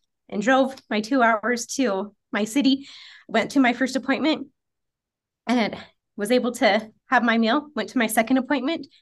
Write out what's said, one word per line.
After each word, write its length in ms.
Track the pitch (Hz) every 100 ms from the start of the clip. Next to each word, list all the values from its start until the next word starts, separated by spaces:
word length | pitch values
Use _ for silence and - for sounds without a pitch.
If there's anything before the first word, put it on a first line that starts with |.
| _ _ -
and 140 | 208
drove 320 | 208 269 262 - -
my 100 | 214
two 220 | 214 277
hours 440 | 226 214 220 240 - -
to 360 | 240 190 202 - _
my 120 | 220
city, 440 | 214 285 269 269 - - - - -
went 240 | 220 208
to 80 | 277
my 140 | 247
first 200 | 247 262
appointment, 540 | 262 - 214 302 285 - _ _ _ _ _ _ _ _ _ -
and 300 | 247 202 - - _ _ -
was 160 | 202
able 180 | 254 233
to 380 | 247 220 208 - _ -
have 160 | 247
my 160 | 233 226
meal, 300 | 220 294 294 220
went 140 | 208
to 80 | 262
my 100 | 254
second 300 | 233 226 262
appointment, 500 | 254 285 262 330 - _